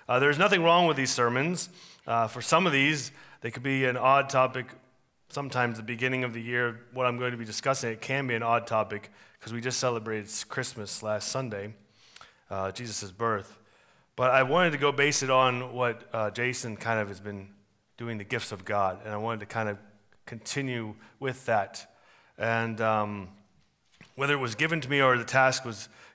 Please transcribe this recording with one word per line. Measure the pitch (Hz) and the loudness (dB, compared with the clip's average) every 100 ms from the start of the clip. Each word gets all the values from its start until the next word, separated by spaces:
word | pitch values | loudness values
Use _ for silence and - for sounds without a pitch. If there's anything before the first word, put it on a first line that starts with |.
| - | -2
Uh, | 123 | 4
there's | 143 147 | 4 4
nothing | 190 190 | 4 6
wrong | 165 175 170 | 6 6 6
with | 139 | 4
these | 127 | 0
sermons. | - 120 123 156 180 - - - - - | 2 2 2 0 -2 -4 -10 -20 -16 -4
Uh, | 117 110 | 0 0
for | 127 | -4
some | - 165 185 | 2 4 4
of | |
these, | 139 139 151 117 - - - | 4 4 2 -4 -12 -20 -12
they | 120 | -10
could | 123 | -6
be | 135 135 131 | -2 0 0
an | 123 | 2
odd | 123 139 135 | 4 4 4
topic. | 135 127 127 123 - _ _ _ _ _ | 2 2 0 -10 -14 _ _ _ _ _
Sometimes | 147 139 123 120 113 | -8 -4 0 0 0
the | |
beginning | 110 113 127 131 | -8 -4 -2 -2
of | 123 | -4
the | 117 | -6
year, | 113 123 120 113 - | -4 -2 -2 -4 -10
what | 127 123 | -2 -2
I'm | 120 | 0
going | 123 | -4
to | 120 | -6
be | 110 | -8
discussing, | 104 139 131 117 | -4 0 0 -2
it | 110 | -6
can | - 135 135 | -4 -4 -2
be | 113 | -2
an | |
odd | 117 117 113 | 2 0 2
topic | 110 104 104 - - - _ | 0 -2 -6 -12 -20 -20 _
'cause | 110 | -10
we | 117 | -6
just | 123 123 | -4 -2
celebrated | 127 117 110 110 104 | 0 -2 -4 -6 -6
s-, | - | -8
Christmas | - - 123 117 101 - | -6 -6 -6 -6 -8 -6
last | 107 107 - | -4 -4 -2
Sunday, | 135 127 101 104 107 _ _ - - - _ _ | -4 -4 -6 -10 -14 _ _ -20 -20 -20 _ _
uh, | 98 95 | -4 -4
Jesus' | 95 120 101 101 | -6 -8 -8 -8
birth. | 92 113 104 - - _ _ _ _ _ - | -4 -2 0 -4 -16 _ _ _ _ _ -2
But | 127 | 4
I | 135 | 4
wanted | 131 165 175 | 4 4 2
to | 143 | 2
go | 147 | 2
base | 139 143 143 | 4 2 2
it | 135 | 2
on | 131 131 123 127 | 4 4 2 -4
what, | 120 123 110 - | -2 -2 -2 -6
uh, | 117 107 | -4 -2
Jason | 110 123 127 120 101 | -2 -2 -2 -6 -6
kind | 117 110 | -2 -2
of | 104 | -2
has | 95 | -6
been | 104 101 95 - _ _ _ - | -12 -12 -14 -20 _ _ _ -12
doing, | 117 110 | -8 -8
the | |
gifts | 98 120 - | -4 -4 -4
of | 101 92 | -8 -2
God, | 101 98 92 110 | 2 2 0 -6
and | |
I | 104 | -6
wanted | 113 110 | -4 -6
to | 101 | -6
kind | 117 107 | -4 -4
of | 101 - _ _ _ - | -4 -12 _ _ _ -18
continue | 113 - 139 135 123 110 107 - _ | -12 -6 -4 -4 -4 -6 -12 -20 _
with | 135 123 - | -6 -4 0
that. | 110 98 - - _ _ _ _ - | 0 0 -8 -18 _ _ _ _ -4
And, | 113 113 113 110 | 0 0 0 0
um, | 110 107 104 104 92 - _ _ _ _ _ _ - - | 2 2 0 -6 -12 -18 _ _ _ _ _ _ -18 -4
whether | 139 | 0
it | 143 | 2
was | 123 | 0
given | 107 160 165 | 0 0 0
to | 127 | 0
me | 143 | 4
or | 135 123 | 6 4
the | |
task | 113 131 131 131 | 2 4 4 2
was | 120 101 - - - | -4 -8 -12 -18 -20